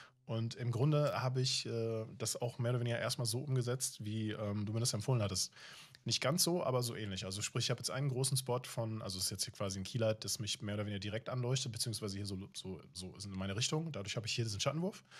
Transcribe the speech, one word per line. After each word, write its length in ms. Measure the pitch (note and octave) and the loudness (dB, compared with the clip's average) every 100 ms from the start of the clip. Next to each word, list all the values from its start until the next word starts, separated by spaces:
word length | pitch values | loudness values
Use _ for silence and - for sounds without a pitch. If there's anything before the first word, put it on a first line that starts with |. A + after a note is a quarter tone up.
| - _ | -18 _
Und 300 | - A2+ A#2 | -2 0 0
im 160 | - A#2+ | 0 0
Grunde 500 | A2 D3 D3 D3 F#2 | 4 6 6 4 2
hab 160 | B2+ B2+ | 0 2
ich, 300 | B2+ - - | 2 2 0
äh, 380 | A#2 A2+ A2+ A2+ A#2 | 0 0 0 -4 -4
das 240 | A2+ - | -2 0
auch 180 | B2 - | -2 0
mehr 120 | A#2 | 2
oder 100 | B2 | 2
weniger 200 | A#2 A#2 | 2 0
erstmal 260 | A2+ - A#2 | 0 0 0
so 140 | A#2+ | 0
umgesetzt, 640 | C#3 C3 A#2 C3+ - - | 2 2 2 0 -2 -4
wie, 260 | G#2 A2 G#2+ | -4 0 0
ähm, 340 | G#2 G#2 G2+ | 0 0 0
du 80 | G#2 | 0
mir 60 | A2+ | 2
das 160 | B2 | 2
empfohlen 260 | A2 A#2+ B2 | 0 2 4
hattest. 320 | G2+ F#2+ - - - - - - | 4 0 -2 -4 -16 -16 -18 -10
Nicht 180 | - - | -2 2
ganz 220 | B2+ F3 | 2 4
so, 200 | - F3 | 4 4
aber 180 | C3 B2+ | 4 2
so 120 | A#2+ | 2
ähnlich. 320 | G#2 G#2+ F#2+ F#2+ | -2 -4 -4 -4
Also 160 | G2 | -4
sprich, 240 | - B2+ - | -2 0 0
ich 40 | |
hab 80 | A#2+ | 0
jetzt 120 | - | 0
einen 180 | C3 C#3+ | 0 0
großen 260 | B2 C3 C3 | 2 2 2
Spot 260 | - A#2+ | 2 -2
von, 380 | - - A2+ A2 | -2 -4 -2 -2
also 160 | G2+ F#2+ | -4 -2
es 60 | |
ist 60 | F#2 | -2
jetzt 140 | G2 | -2
hier 80 | - | -4
quasi 280 | - G2 F#2+ | -2 -4 -2
ein 40 | |
Keylight, 400 | F#2+ A#2 A2 A2 | -4 2 2 2
das 140 | G2+ - | -2 -4
mich 240 | G#2 - | -2 -4
mehr 140 | G#2 G#2 | -4 -2
oder 100 | G#2 | -2
weniger 140 | G2+ | -2
direkt 280 | G2+ G#2+ - | -4 -4 -4
anleuchtet, 440 | B2+ B2 C3 B2+ | -2 2 0 0
beziehungsweise 440 | G#2 - G#2 G#2+ G2 | -2 -2 -2 -4 -4
hier 80 | |
so, 140 | G2+ F#2+ G2 | -4 -4 -6
so, 260 | - F#2+ F#2 - | -10 -8 -8 -10
so 200 | - F#2 - | -12 -10 -10
ist 100 | G2+ | -6
in 60 | |
meine 220 | F#2+ G2 | -2 -2
Richtung. 380 | G2 - D#3 E3 | 0 2 0 -2
Dadurch 240 | G2+ G2+ - | -4 -4 -4
hab 80 | |
ich 80 | G#2 | -2
hier 120 | - | -2
diesen 160 | A2+ G2+ | 0 2
Schattenwurf. 440 | C#3 D3+ F#3 - - - | 0 2 -2 -4 -16 -18